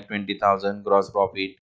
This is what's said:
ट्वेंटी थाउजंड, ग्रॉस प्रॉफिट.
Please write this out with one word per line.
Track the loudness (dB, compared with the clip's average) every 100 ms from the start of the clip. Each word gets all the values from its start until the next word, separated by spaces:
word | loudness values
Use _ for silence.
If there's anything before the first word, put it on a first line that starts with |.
| 0
ट्वेंटी | -8 -6
थाउजंड, | 0 2 2 0 -4 2
ग्रॉस | 2 2
प्रॉफिट. | 0 0 0 -6 -4